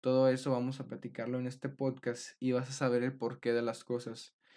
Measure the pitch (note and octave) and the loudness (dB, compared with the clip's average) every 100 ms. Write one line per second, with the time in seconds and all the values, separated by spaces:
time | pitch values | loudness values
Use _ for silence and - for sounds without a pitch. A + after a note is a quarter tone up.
0 | B2+ C3 C3 C3 C#3 B2 B2+ C3+ - - | 4 6 6 4 2 0 0 -6 -8 -8
1 | A#2+ A#2+ A#2 B2+ B2 C3 - C#3 C3+ B2 | -8 -6 -4 -2 -4 -4 -8 0 -2 0
2 | B2 A#2+ - - B2+ B2 B2+ - C3 B2 | -4 -4 -10 -4 0 2 0 0 2 4
3 | B2+ C3+ A#2+ - A#2+ A#2 A#2 A2+ - A#2+ | 2 -2 -4 -2 0 2 0 -4 -4 -4
4 | A2+ A2+ - _ _ | -4 -12 -16 _ _